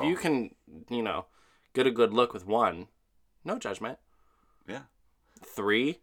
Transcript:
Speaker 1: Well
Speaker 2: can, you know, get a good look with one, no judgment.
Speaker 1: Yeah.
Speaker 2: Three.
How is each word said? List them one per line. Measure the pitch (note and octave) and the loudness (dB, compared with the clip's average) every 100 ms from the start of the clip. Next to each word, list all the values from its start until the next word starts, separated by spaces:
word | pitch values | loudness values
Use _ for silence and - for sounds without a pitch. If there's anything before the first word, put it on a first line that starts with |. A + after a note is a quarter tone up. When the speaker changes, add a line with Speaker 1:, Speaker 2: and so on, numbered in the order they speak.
| D3 | 0
Speaker 1:
Well | F3 | 0
Speaker 2:
can, | E3+ C3+ G#2+ - _ D#2+ - | 0 0 -2 -10 _ -20 -8
you | A#2+ | -6
know, | A2 E2 - _ _ _ _ | -4 -4 -8 _ _ _ _
get | - C3 | 2 2
a | |
good | A#2 A2+ | 4 4
look | A2 A#2+ | 4 2
with | G2+ F#2 | 0 -2
one, | A2 G#2+ E2+ F#2 _ _ _ _ _ D#3+ | 2 2 0 -10 _ _ _ _ _ -8
no | A3+ | -6
judgment. | - - A#2 - _ _ _ _ _ _ - | -6 -6 -8 -12 _ _ _ _ _ _ -14
Speaker 1:
Yeah. | B2 C3 _ _ _ _ _ | -14 -14 _ _ _ _ _
Speaker 2:
Three. | - - G2+ G#2+ C#3 E3 | -14 -4 0 2 0 -4